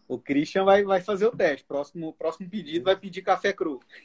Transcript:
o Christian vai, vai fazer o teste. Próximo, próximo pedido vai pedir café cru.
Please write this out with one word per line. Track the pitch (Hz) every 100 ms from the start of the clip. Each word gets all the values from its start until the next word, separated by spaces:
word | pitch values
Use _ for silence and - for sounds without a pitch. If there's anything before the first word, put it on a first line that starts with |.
| -
o | 123
Christian | - 139 151 190
vai, | 190 196
vai | 202 190
fazer | 180 202 214
o | -
teste. | 180 139 -
Próximo, | 143 147 175 160
próximo | - 156 170 180
pedido | 208 147 165 185
vai | 190
pedir | 196 175
café | 190 180 208
cru. | 196 165 131 _ -